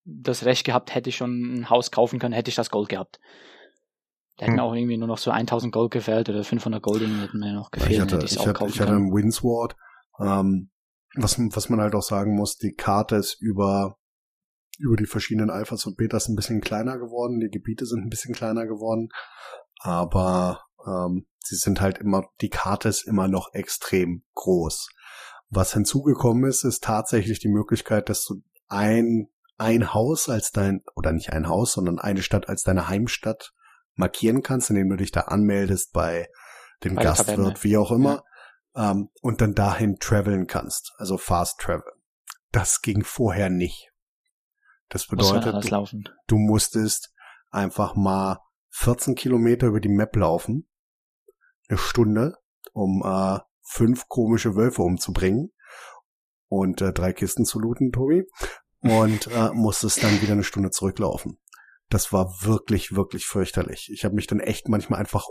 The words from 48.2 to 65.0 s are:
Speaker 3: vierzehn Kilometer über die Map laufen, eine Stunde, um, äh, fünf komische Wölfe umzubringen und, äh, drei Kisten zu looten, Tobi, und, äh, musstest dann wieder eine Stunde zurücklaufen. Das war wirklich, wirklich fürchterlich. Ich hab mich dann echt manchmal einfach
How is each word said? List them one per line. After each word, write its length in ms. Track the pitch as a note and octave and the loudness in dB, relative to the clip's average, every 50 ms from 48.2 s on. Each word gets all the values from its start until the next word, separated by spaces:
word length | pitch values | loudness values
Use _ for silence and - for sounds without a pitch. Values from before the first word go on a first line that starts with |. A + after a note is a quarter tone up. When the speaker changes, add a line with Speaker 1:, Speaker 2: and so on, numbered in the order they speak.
| F#2+ F#2+ F#2 - _ _ _ _ _ _ | 0 -2 -4 -6 _ _ _ _ _ _
Speaker 3:
vierzehn 440 | - - - A#2+ A#2+ - - C#3 A#2+ | -8 -2 2 2 2 2 0 -2 -2
Kilometer 540 | - - B2+ B2+ A#2 A#2 A#2+ A#2+ A#2+ B2+ A#2 | -2 0 2 2 4 4 4 4 4 4 2
über 120 | G#2+ G#2+ | 2 2
die 100 | G2+ G2+ | 2 4
Map 260 | G2 G2+ A2 - - | 4 4 2 2 2
laufen, 520 | G#2+ F#2 D#2+ E2 E2+ - - A2+ D3+ - _ _ _ _ _ _ _ _ _ _ _ _ _ _ _ _ _ _ _ _ - | 2 2 4 2 0 -2 -2 -4 -4 -6 _ _ _ _ _ _ _ _ _ _ _ _ _ _ _ _ _ _ _ _ -4
eine 80 | G#2 F2+ | -2 -2
Stunde, 560 | - - - A#2+ A2+ G#2+ G#2 G#2+ B2 D#3+ - - _ _ _ _ - - - | -2 0 2 2 4 4 4 2 2 0 -2 -6 _ _ _ _ -20 -12 -6
um, 300 | G#2+ G2 F#2+ F#2+ F#2+ - | -2 0 0 0 0 0
äh, 320 | F#2+ F#2+ F#2+ F#2+ F#2+ G2 G2 - _ _ _ - | 0 0 0 0 0 0 -2 -6 _ _ _ -18
fünf 420 | - - - A#2 A2+ B2+ B2 - - | -8 -2 2 4 4 4 2 -2 -6
komische 460 | - B2+ A2+ G#2+ A#2 G#2+ - A2+ F#2 | -2 0 2 2 2 2 2 0 2
Wölfe 260 | G#2 A#2+ B2+ - - | 2 2 2 2 2
umzubringen 720 | F2+ F2 F2+ E2+ - - F2 - F#2 F#2+ G2+ B2+ D#3+ - _ _ _ - - - - - - - _ _ _ _ _ _ _ _ _ - | 0 0 0 0 -2 -2 -2 0 2 2 2 0 -2 -6 _ _ _ -20 -20 -20 -20 -20 -20 -20 _ _ _ _ _ _ _ _ _ -4
und, 340 | G2+ G2 F#2+ F#2+ F2+ - | -2 0 0 0 0 0
äh, 100 | F#2+ F#2+ | -2 0
drei 220 | F2+ - F2 F#2 F#2 | 0 0 0 0 -2
Kisten 320 | - G2+ F#2 - - A2 | -2 -4 -4 0 0 -2
zu 140 | - - G#2+ | 0 -2 -4
looten, 320 | A2 A#2 B2 - C3+ B2 | -2 -2 -2 0 0 0
Tobi, 340 | B2 A#2+ C3 C#3 E3 F#3 F#3+ - _ - - - - - _ _ _ _ | 0 0 2 2 2 2 0 -2 _ -10 -10 -10 -10 -14 _ _ _ _
und, 460 | - A#2+ A2 A2 A2 A2 A2 G#2 - A#2 | 2 4 4 4 4 4 2 0 -2 -2
äh, 240 | A#2+ A#2 A2 G#2+ - | 0 0 0 0 2
musstest 500 | A#2 A2+ G#2+ G2 - - G#2 - - - | 2 2 2 2 0 0 0 0 2 2
dann 180 | G#2+ G#2 F#2+ | 4 4 4
wieder 120 | G#2+ G2+ G#2 | 2 2 2
eine 100 | G2+ F#2 | 2 0
Stunde 280 | - - G2+ G2 F#2+ | 0 0 -2 -2 0
zurücklaufen. 680 | - - F#2+ G2 - - G#2+ C#2+ - - - - - _ _ _ - - - _ _ _ _ - | -2 -2 -2 -2 -2 0 -2 -2 -2 -4 -6 -10 -12 _ _ _ -20 -20 -20 _ _ _ _ -2
Das 220 | - G2 - - | 0 0 0 2
war 300 | G#2 F#2+ F#2 F2+ F2+ - | 2 0 0 0 -2 -4
wirklich, 540 | G2+ A2+ A2 - - - G#2+ F#2 - - F#2+ | 0 0 0 0 2 0 0 0 0 -2 -2
wirklich 300 | G2 F#2+ - - F#2 - | -2 -2 -2 -4 -8 -8
fürchterlich. 640 | - - G#2 F#2+ - - F#2+ E2+ - - - - - G#2+ | -4 -2 -2 -2 -2 0 -2 -2 -4 -6 -12 -12 -14 -10
Ich 100 | - - | -4 -4
hab 100 | G2 G2+ | -2 -2
mich 140 | G#2 - - | -2 -2 -2
dann 120 | G#2+ G#2 | -2 -2
echt 280 | - - G#2+ - - - | -2 -2 -4 -4 -2 -2
manchmal 320 | G#2+ G#2 - - A2+ | 0 0 0 0 -2
einfach 280 | F2+ | -2